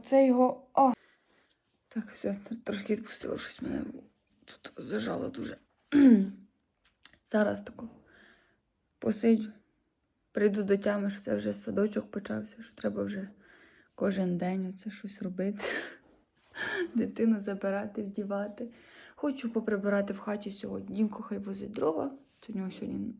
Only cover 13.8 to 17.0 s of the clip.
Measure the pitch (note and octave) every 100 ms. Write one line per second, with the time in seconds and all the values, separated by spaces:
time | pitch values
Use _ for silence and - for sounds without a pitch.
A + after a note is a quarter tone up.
13.8 | _ - G3 F#3+ F3+ F3 F3+ F#3+ F#3 F#3+
14.8 | G#3+ - G3 - F#3 F3+ G3 G#3 - -
15.8 | - - - _ _ _ _ - - G4
16.8 | E4+ A#3